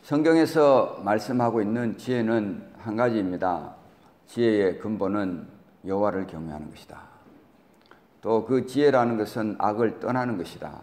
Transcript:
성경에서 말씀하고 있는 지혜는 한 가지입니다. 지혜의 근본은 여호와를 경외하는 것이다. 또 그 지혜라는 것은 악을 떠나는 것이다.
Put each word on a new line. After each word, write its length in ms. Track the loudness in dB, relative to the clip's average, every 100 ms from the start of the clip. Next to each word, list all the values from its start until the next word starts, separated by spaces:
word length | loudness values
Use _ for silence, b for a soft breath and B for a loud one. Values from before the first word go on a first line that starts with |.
성경에서 960 | -2 2 4 4 4 6 6 6 4 -4
말씀하고 560 | -2 -2 0 0 2 2
있는 380 | 0 -2 -4 -6
지혜는 640 | -2 0 2 0 0 -6 -12 -14
한 180 | -8 0
가지입니다. 760 | 0 0 -2 -2 -2 -2 -8 -18 -20 b b _ _
지혜의 520 | 0 2 4 2 0
근본은 680 | -6 -4 -2 -2 -2 -6 -12 -20 -20 _ -6
여호와를 400 | 0 0 -2 -6
경외하는 440 | -10 -10 -10 -14
것이다. 380 | -16 -20 -20 -20 -20 -20 -20 _ _ _ _ b b b _
또 240 | 0 0
그 220 | 2 -2 0
지혜라는 500 | 2 4 4 2 0
것은 400 | -2 -2 -4 0
악을 420 | -2 2 -2 -2
떠나는 380 | -4 -2 -2 -4
것이다. 420 | -8 -12 -14 -14